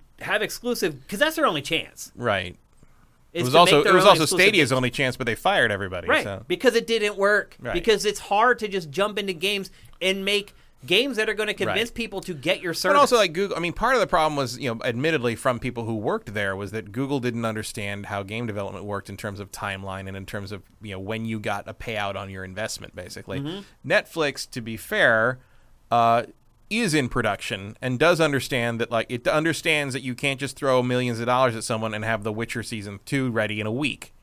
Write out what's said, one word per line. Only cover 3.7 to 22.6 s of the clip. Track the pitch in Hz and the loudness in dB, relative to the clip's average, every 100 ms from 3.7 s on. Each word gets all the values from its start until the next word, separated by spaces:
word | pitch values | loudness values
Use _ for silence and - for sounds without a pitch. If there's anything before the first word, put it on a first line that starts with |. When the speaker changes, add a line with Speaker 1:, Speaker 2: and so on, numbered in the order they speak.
| - | 8
Speaker 1:
make | |
their | 208 | 8
Speaker 2:
it | 185 | 8
was | 196 | 10
Speaker 1:
own | |
Speaker 2:
also | 180 | 8
Speaker 1:
exclusive | 156 180 190 | 6 6 6
Speaker 2:
Stadia's | 202 135 | 6 4
Speaker 1:
games. | 131 | 4
Speaker 2:
only | 127 | 0
chance, | - 131 123 | 0 -2 0
but | 120 | -4
they | 107 | 0
fired | 185 196 120 | 2 4 2
everybody, | 98 98 90 87 | 2 -4 -6 0
Speaker 1:
Right, | 294 | 0
Speaker 2:
so. | 110 98 113 | 0 -8 -6
Speaker 1:
because | 175 262 233 | 2 4 2
it | 226 | 0
didn't | 226 208 196 | 0 0 2
work. | 196 208 - - | 2 2 0 -10
Speaker 2:
Right. | 123 | -4
Speaker 1:
Because | 110 214 208 - | -2 2 2 0
it's | - | -4
hard | - 202 240 240 | -2 4 4 4
to | 214 | 0
just | 190 160 | -6 -6
jump | 139 208 214 | -2 -2 -2
into | 196 | -6
games | 170 190 202 190 - - - | -4 -2 -2 -6 -14 -20 -4
and | 185 196 190 | -2 -2 0
make | 208 202 - - _ 127 | -2 -4 -14 -20 _ 0
games | 185 277 214 | 2 2 0
that | 220 | -2
are | 202 | -2
gonna | 214 | -4
convince | 208 214 190 233 | -2 -2 0 -2
Speaker 2:
Right. | - | -4
Speaker 1:
people | 220 190 | -8 -8
to | 180 | -8
get | 156 151 185 | -6 -2 -2
your | 180 | -2
service. | - 185 233 | -2 2 4
Speaker 2:
But | |
also, | 277 240 | 6 6
like, | 196 | 2
Google, | 156 196 - | 0 -2 -2
I | |
mean, | 170 | -4
part | 160 226 262 | -2 2 2
of | |
the | 185 | 2
problem | 175 156 143 | 2 2 0
was, | 127 120 | -2 -4
you | 131 | -4
know, | 113 | -2
admittedly | 127 117 156 156 120 110 | -4 -2 0 0 0 0
from | 135 117 | -2 -2
people | 127 117 | -4 -6
who | 113 113 | -4 -4
worked | 113 220 - | -2 -4 -4
there | 104 101 98 | -4 -2 -4
was | 101 | -6
that | 110 98 | -8 -8
Google | 107 135 139 | -6 -2 -2
didn't | 123 113 117 | -2 -2 -4
understand | 110 104 - 101 101 101 | -4 -8 -8 -8 -8 -8
how | 101 | -8
game | 98 110 120 | -6 -6 -6
development | 101 98 95 101 | -6 -8 -8 -8
worked | 101 - | -8 -8
in | 98 | -10
terms | 107 101 | -10 -10
of | 98 | -12
timeline | - 101 95 95 95 95 | -8 -8 -6 -8 -10 -8
and | 98 | -10
in | 98 | -10
terms | 107 95 | -10 -10
of, | 101 - _ | -12 -14 _
you | 107 | -12
know, | 95 | -10
when | 95 113 113 | -6 -6 -4
you | 110 | -4
got | 107 101 - | -4 -6 -8
a | |
payout | - - 107 101 98 | -12 -6 -4 -4 -4
on | 98 | -8
your | 95 92 | -10 -10
investment, | 92 | -8